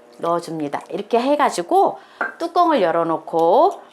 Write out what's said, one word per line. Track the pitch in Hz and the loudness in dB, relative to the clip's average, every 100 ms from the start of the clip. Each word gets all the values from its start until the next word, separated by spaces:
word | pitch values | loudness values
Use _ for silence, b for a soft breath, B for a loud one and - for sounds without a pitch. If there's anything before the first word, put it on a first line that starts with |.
| - - | -20 -8
넣어줍니다. | 170 170 165 160 147 143 - | -4 -4 -4 -8 -6 -8 -8
이렇게 | 170 208 233 | -10 -2 -2
해가지고 | 254 294 247 - 175 381 392 B B B - - | 0 0 0 -2 0 2 2 B B B -8 -6
뚜껑을 | 339 359 349 285 | -4 0 2 2
열어놓고 | 175 165 165 156 - 165 165 226 359 - - | 2 0 -2 -4 -4 0 4 4 4 0 -14